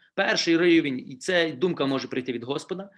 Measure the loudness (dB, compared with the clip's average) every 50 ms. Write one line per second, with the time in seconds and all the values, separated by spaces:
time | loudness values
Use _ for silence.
0 | _ _ _ -2 -2 0 0 0 2 4 4 4 6 6 6 6 4 2 -2 -6
1 | -8 -10 -14 -10 -4 0 0 2 0 0 -2 -2 -2 0 0 0 -2 -2 -2 -2
2 | -4 -4 -6 -6 -4 -4 -6 -6 -6 -6 -6 -6 -6 -8 -10 -10 -10 -12 -16